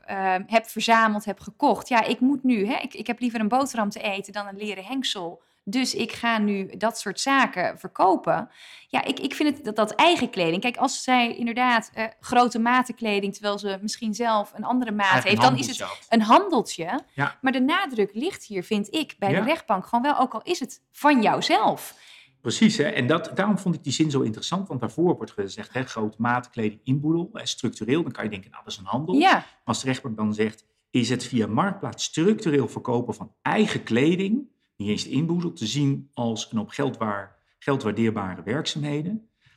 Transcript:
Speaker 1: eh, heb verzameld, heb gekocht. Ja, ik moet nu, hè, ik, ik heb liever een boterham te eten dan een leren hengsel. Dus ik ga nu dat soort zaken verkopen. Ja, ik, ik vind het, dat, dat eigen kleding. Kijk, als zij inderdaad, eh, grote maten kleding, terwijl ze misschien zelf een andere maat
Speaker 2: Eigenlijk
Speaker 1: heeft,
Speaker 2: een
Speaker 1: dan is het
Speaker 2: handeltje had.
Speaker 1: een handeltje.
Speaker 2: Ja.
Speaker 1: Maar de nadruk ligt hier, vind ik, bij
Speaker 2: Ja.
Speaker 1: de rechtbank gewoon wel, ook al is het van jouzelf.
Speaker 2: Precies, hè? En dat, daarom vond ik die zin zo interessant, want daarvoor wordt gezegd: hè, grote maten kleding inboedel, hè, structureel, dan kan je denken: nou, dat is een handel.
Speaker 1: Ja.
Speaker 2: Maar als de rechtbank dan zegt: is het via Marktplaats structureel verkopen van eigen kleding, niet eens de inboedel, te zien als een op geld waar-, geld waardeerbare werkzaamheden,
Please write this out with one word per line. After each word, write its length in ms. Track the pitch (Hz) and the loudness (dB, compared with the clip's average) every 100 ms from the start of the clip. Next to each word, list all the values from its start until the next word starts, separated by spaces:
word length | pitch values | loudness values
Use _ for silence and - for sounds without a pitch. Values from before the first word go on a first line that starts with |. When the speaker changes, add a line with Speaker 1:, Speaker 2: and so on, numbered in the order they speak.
| - | -8
Speaker 1:
eh, 300 | 196 190 185 208 | -2 0 0 2
heb 180 | 226 220 | 0 0
verzameld, 600 | 220 220 226 220 208 208 | -2 4 4 4 0 -4
heb 140 | 190 | -8
gekocht. 480 | - - 285 202 - | -12 0 2 2 2
Ja, 160 | 233 | 2
ik 160 | - 233 | 2 2
moet 240 | 254 277 | 2 2
nu, 220 | 254 226 202 | 2 2 0
hè, 100 | 294 | -2
ik, 120 | 240 | -6
ik 140 | - 220 | -8 -8
heb 120 | 233 | -4
liever 200 | 247 226 | -4 -2
een 80 | 208 | 0
boterham 420 | 254 277 233 202 | 0 0 -2 -4
te 120 | 214 | -4
eten 320 | 208 196 196 | -6 -6 -8
dan 140 | 202 202 | -10 -10
een 100 | 196 | -10
leren 260 | 214 190 | -8 -8
hengsel. 580 | 190 269 - 202 170 - _ _ | -8 -6 -6 -6 -8 -12 _ _
Dus 320 | - 254 254 - | -4 -2 0 -2
ik 160 | 220 | -6
ga 260 | - 233 226 | -2 -2 0
nu 320 | 208 202 190 185 | 0 -2 -4 -4
dat 220 | 220 226 | -4 -4
soort 200 | 202 190 | -8 -4
zaken 600 | 269 269 220 185 135 - | 0 2 2 0 -4 -4
verkopen. 680 | 185 - 381 302 170 165 - - - - - | -8 2 4 4 2 -2 -4 -14 -20 -20 -4
Ja, 160 | 262 | -2
ik, 160 | - 254 | -2 -2
ik 140 | 269 | -4
vind 220 | - 302 - | 0 0 -2
het, 100 | 214 | -4
dat, 100 | 208 | 0
dat 160 | 214 | 0
eigen 380 | - 320 349 247 | 4 4 4 0
kleding. 320 | - 165 175 | 0 0 0
Kijk, 160 | 247 - | -2 0
als 260 | 269 - | -2 -2
zij 320 | - 254 233 - | 2 2 2 0
inderdaad, 560 | 233 233 254 233 - | -4 0 2 2 0
eh, 120 | - 220 - | -6 -6 -8
grote 400 | - 247 247 233 | 2 4 4 4
maten 360 | 233 254 254 226 | 4 4 2 -4
kleding, 380 | 220 202 196 | -2 0 -2
terwijl 260 | - 208 202 | -2 -4 -2
ze 180 | 202 190 | -4 -4
misschien 320 | 208 - 220 | -6 -6 -4
zelf 380 | 202 233 220 208 - | -2 2 2 0 -6
een 80 | |
andere 280 | - 254 233 | -2 0 0
maat 200 | 208 196 | 0 4
Speaker 2:
Eigenlijk 300 | 185 196 220 | 4 4 6
Speaker 1:
heeft, 100 | 254 | 6
Speaker 2:
een 60 | 262 | 4
Speaker 1:
dan 20 | |
is 80 | - | 0
het 120 | 247 | -6
Speaker 2:
handeltje 260 | 92 - - 233 | -8 -10 0 2
had. 40 | |
Speaker 1:
een 0 | 214 294 | 6 6
handeltje. 600 | 403 285 - - 165 262 - | 6 0 0 -6 -6 -6 -6
Speaker 2:
Ja. 240 | - 143 - | -4 -4 -2
Speaker 1:
Maar 100 | 262 | 0
de 80 | 262 | 2
nadruk 520 | 254 359 381 226 196 | 2 0 0 -2 -2
ligt 300 | 220 330 - | -2 -6 -6
hier, 200 | - 196 | -8 -8
vind 300 | 175 208 202 | -2 -2 -2
ik, 220 | - - - | -4 -6 -4
bij 120 | 196 | 0
Speaker 2:
Ja. 80 | 185 | 2
Speaker 1:
de 60 | 220 | 0
rechtbank 400 | 320 - 190 - | -2 0 -2 0
gewoon 180 | 233 | 0
wel, 160 | 285 277 | 2 2
ook 140 | 262 | 0
al 80 | 220 | -2
is 160 | - 349 | -6 -4
het 220 | 262 - _ | -6 -12 _
van 300 | - 294 269 | 0 4 6
jouzelf. 760 | 196 139 - 339 185 160 - - - - _ _ | 4 2 2 2 2 0 -8 -18 -20 -20 _ _
Speaker 2:
Precies, 360 | 120 - 110 - | -4 4 4 4
hè? 60 | |
En 240 | 147 - 127 | 0 0 2
dat, 240 | 170 - - | 0 0 -2
daarom 220 | 208 190 | 0 0
vond 180 | 180 151 | 0 -2
ik 80 | |
die 100 | 143 | -2
zin 180 | 131 156 | 0 2
zo 100 | 139 | 2
interessant, 460 | 123 107 - 185 190 | 0 -4 -4 -4 -4
want 120 | 135 | -6
daarvoor 360 | 110 - 175 160 | -4 0 2 0
wordt 160 | - | -4
gezegd: 420 | - 98 107 - | -8 -8 -10 -8
hè, 100 | 123 | -6
grote 340 | 127 113 107 107 | -6 -6 -6 -2
maten 320 | 120 123 120 | 0 0 -4
kleding 300 | - 107 107 | -4 -4 -4
inboedel, 460 | - 143 151 170 180 | -2 -2 0 -2 -4
hè, 120 | - 123 | -8 -10
structureel, 580 | - 117 - 113 151 | -6 -6 -4 0 0
dan 80 | 156 | -2
kan 120 | - | -6
je 60 | 107 | -8
denken: 220 | 101 - | -8 -12
nou, 120 | - | -18
dat 100 | - | -14
is 60 | - | -14
een 60 | 95 | -6
handel. 300 | 120 160 254 | -4 0 4
Speaker 1:
Ja. 160 | 370 | 6
Speaker 2:
Maar 140 | 208 - _ | 4 0 _
als 180 | - 117 | -6 -2
de 60 | 131 | -2
rechtbank 300 | 127 127 107 | -4 -6 -4
dan 160 | 107 | -2
zegt: 320 | 107 110 - _ _ _ | 0 -2 -4 _ _ _
is 180 | 123 117 | 0 2
het 140 | 123 | 0
via 240 | - 123 101 | 0 0 2
Marktplaats 560 | 117 196 190 123 - | 2 0 -2 -8 -8
structureel 640 | - - 170 - 165 143 113 | -4 2 2 2 2 0 0
verkopen 460 | - - 120 117 98 | -4 -2 -2 -2 -8
van 180 | 90 _ | -14 _
eigen 420 | 139 185 208 120 | -2 2 2 -2
kleding, 720 | - 113 151 180 196 247 - _ _ - | 0 2 4 2 0 -2 -4 _ _ -8
niet 140 | 104 | -4
eens 140 | 104 | -4
de 60 | - | -2
inboedel, 440 | 131 160 175 170 | -2 0 -2 -4
te 120 | 165 113 | -6 -4
zien 440 | 143 139 139 - | 0 0 -2 -6
als 380 | - 117 110 - | -6 -4 -4 -6
een 80 | 110 | -6
op 100 | 104 | -4
geld 280 | - 139 107 | -4 -4 -2
waar-, 380 | 110 101 98 _ _ _ | -4 -4 -10 _ _ _
geld 260 | - 135 | -2 0
waardeerbare 600 | 107 104 113 104 95 87 | 0 0 0 0 -6 -6
werkzaamheden, 840 | 98 135 156 156 147 147 170 220 - _ _ | -4 -4 -4 -4 -4 -4 -4 -6 -10 _ _